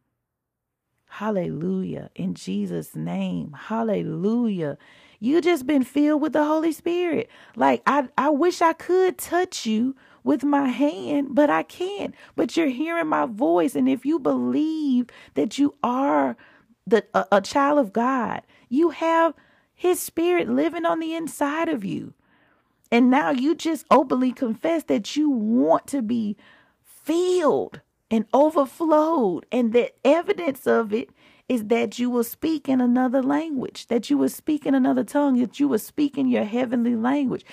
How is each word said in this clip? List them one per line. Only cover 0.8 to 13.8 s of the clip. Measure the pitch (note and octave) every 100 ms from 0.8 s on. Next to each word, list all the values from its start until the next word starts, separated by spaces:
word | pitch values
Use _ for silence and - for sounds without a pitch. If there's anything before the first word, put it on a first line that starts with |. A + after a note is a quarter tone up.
| _ _ _
Hallelujah. | - G#3+ G3+ E3 D#3 F3+ F#3+ F3+ C#3+ -
In | - F#3
Jesus' | D#3+ - G3+ G3 F3 D3+
name. | D#3 E3 F#3 F#3+ F3+ D#3
Hallelujah. | C#3 - A3+ A3+ F#3 D#3+ D#3+ G3 A#3 A#3 F#3 D3+ C#3+ _ - _ -
You | A3 E4
just | E4+ E4 B3+
been | D4
filled | B3 D4 D4 D4+
with | D4+
the | D4+
Holy | D4+ D#4 E4
Spirit. | D4+ E4+ F4 F4 C#4+ - - - A3+
Like, | C4+ A#3+ -
I, | C#4+ B3+ -
I | C#4
wish | C#4+ F4 F4
I | E4
could | D#4+ - F#4 F#4 -
touch | - E4+ F4+ - A3+
you | A3 B3+ C4+ _ _
with | B3 C#4
my | C#4+ C#4+ C4+
hand, | A#3+ C#4+ F#4 F#4 C#4+ C#4+
but | C#4 D4
I | D#4+
can't. | D#4 - F4+ G4+ - - - -
But | D4 -
you're | D#4
hearing | B3 D#4+ E4+ D#4+
my | D4+ D4
voice. | G#3 D4+ F4 D#4
And | C#4+